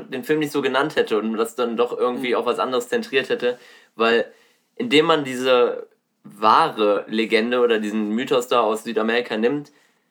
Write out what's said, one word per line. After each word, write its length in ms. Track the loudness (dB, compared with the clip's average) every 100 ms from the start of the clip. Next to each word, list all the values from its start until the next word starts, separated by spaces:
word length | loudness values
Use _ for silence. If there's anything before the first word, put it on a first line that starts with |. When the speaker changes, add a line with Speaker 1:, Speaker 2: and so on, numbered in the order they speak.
| -8
Speaker 1:
den 160 | -8
Film 160 | -2 -2
nicht 120 | -2
so 100 | -2
genannt 340 | -2 0 0 0
hätte 200 | 0 0
und 160 | -2 -2
das 180 | -4 -2
dann 220 | -4 0
doch 200 | -2 0
irgendwie 320 | -2 -2 -2
Speaker 2:
Mhm. 60 | -2
Speaker 1:
auf 100 | 0
was 140 | -2
anderes 300 | -2 -2 -2
zentriert 400 | -4 -2 -2 -2
hätte, 280 | -2 -2 -4 -12 -20 _ -2
weil 360 | 0 2 -2 -8 _ _ _ -8
indem 300 | 0 2 4
man 180 | 2
diese 640 | 0 -2 2 4 4 0 -12 _ _ _
wahre 840 | -20 0 4 4 4 2 2 2 -2
Legende 520 | -4 0 0 2 2
oder 180 | 2 2
diesen 300 | 0 -4 -2
Mythos 380 | -2 0 0 2
da 140 | 0
aus 220 | 2 -2
Südamerika 540 | -4 -2 0 -2 -2 -2
nimmt, 340 | 0 -2 -8 _ _ _ _